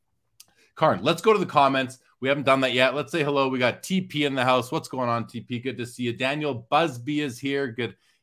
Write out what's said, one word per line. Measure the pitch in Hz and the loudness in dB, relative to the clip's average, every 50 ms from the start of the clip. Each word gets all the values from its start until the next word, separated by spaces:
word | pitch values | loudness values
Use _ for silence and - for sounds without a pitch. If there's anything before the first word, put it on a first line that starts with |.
| _ _ _ _ _ _ _ _ - _ _ _ _ _ _ | _ _ _ _ _ _ _ _ -20 _ _ _ _ _ _
Karn, | - 160 156 113 92 101 | 2 2 2 4 2 2
let's | 147 175 170 | 0 0 2
go | - 214 | 4 4
to | 214 202 | 4 4
the | 175 | 2
comments. | - - 151 139 135 135 135 135 123 - - _ _ _ _ | 2 2 4 4 4 4 2 -2 -2 -8 -14 _ _ _ _
We | 123 131 | -2 0
haven't | 143 147 131 135 | 0 0 4 4
done | 135 135 | 4 4
that | 135 127 120 | 4 2 4
yet. | 127 131 131 123 | 4 4 4 2
Let's | 147 143 - | 0 -4 -4
say | - 170 143 | -2 -2 0
hello. | 147 143 139 135 131 | 0 2 2 0 0
We | 131 127 | 0 2
got | 127 120 - - - | 0 0 0 -2 -6
T | - 185 190 | -2 -2 -2
P | - - - 147 147 | -2 -2 -2 -2 -2
in | 143 135 | 0 0
the | 135 123 | 0 2
house. | 127 127 127 123 123 160 | 4 4 2 2 0 -4
What's | 160 156 - | -6 -6 -6
going | - 127 123 120 | -6 -4 -2 -2
on, | 117 117 110 - | -2 -2 -4 -6
T | - 117 | -10 -12
P? | - - 123 120 | -10 -8 -8 -6
Good | 120 131 117 101 | -6 -8 -8 -8
to | 117 | -10
see | 110 - - 123 | -10 -8 -6 -6
you. | 120 113 | -6 -4
Daniel | 98 127 131 143 151 151 147 131 120 117 - | -2 -2 -2 -2 -2 -4 -4 -6 -6 -4 0
Busby | 143 151 165 165 123 120 120 143 147 147 | 2 2 2 2 -2 -6 -8 -6 -4 -4
is | 151 139 123 - | -4 -4 -6 -6
here. | 139 135 139 139 139 127 | -6 -4 -4 -2 -4 -4
Good, | 110 120 117 - - - _ _ _ _ | -4 -6 -6 -6 -8 -12 _ _ _ _